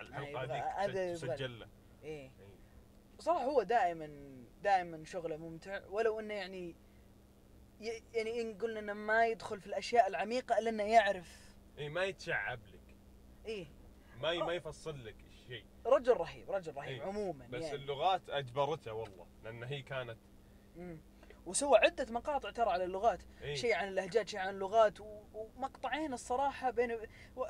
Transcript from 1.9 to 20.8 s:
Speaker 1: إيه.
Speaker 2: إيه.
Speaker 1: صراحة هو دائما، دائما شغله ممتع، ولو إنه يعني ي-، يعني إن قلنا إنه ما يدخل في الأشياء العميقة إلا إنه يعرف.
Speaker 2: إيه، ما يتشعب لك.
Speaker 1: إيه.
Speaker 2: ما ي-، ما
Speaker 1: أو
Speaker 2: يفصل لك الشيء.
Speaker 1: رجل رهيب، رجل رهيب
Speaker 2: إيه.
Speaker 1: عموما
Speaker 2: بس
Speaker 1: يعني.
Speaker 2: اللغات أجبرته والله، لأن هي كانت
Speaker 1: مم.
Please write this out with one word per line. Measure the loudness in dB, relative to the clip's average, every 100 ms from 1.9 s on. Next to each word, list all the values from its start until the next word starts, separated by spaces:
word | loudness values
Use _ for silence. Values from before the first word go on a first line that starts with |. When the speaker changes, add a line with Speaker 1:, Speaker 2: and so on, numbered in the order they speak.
| -16
Speaker 1:
إيه. | -12 -12 -14 -18
Speaker 2:
إيه. | -20 -20 -20 -20 -20 -20 -20 -4
Speaker 1:
صراحة | 0 2
هو | 2 2
دائما، | 4 4 4 0 -6 -12 -16 -16 -18 -4
دائما | 4 4 2 -6
شغله | -8 -6 -4 -6
ممتع، | -8 -12 -8 -10 -4
ولو | 0 2 0
إنه | -4
يعني | -6 -6 -8 -10 -12 -20 -20 -20 -20 -20 -20 -20 -20 -20 -12
ي-، | -8 -8 -4
يعني | -2 0 0
إن | -4 -2
قلنا | -4 -4
إنه | -4
ما | -4 2 6 6
يدخل | 4 -4 -8
في | -6
الأشياء | -4 4 6 6
العميقة | 4 0 -2 2 2
إلا | 2
إنه | 0
يعرف. | 6 8 8 4 -4 -16 -18 -20 -18 -10
Speaker 2:
إيه، | -4
ما | 0
يتشعب | -2 -2 -4 -2 -2 -4 -10
لك. | -20 -20 -20 -20 -20 -20 -14 -8
Speaker 1:
إيه. | -8 -10 -14 -20 -20 -20 -6
Speaker 2:
ما | -2
ي-، | 0
ما |
Speaker 1:
أو | 0
Speaker 2:
يفصل | -2 -6 -10 -10 -10
لك | -12 -14 -18
الشيء. | -20 -14 -14 -14 -8 2
Speaker 1:
رجل | 4 6 2
رهيب، | 0 -8 -6
رجل | -6 -6
رهيب | -8 -8 -6
Speaker 2:
إيه. | -6
Speaker 1:
عموما | -4 -4 -6 -8
Speaker 2:
بس | -8
Speaker 1:
يعني. | -6 -6
Speaker 2:
اللغات | -6 0 2 2 0
أجبرته | -4 -2 0 0 -2 -6
والله، | -6 -8 -10 -18 -16
لأن | -12 -10
هي | -8 -8
كانت | -6 -6 -6 -10 -16 -20 -20 -20 -20
Speaker 1:
مم. | -14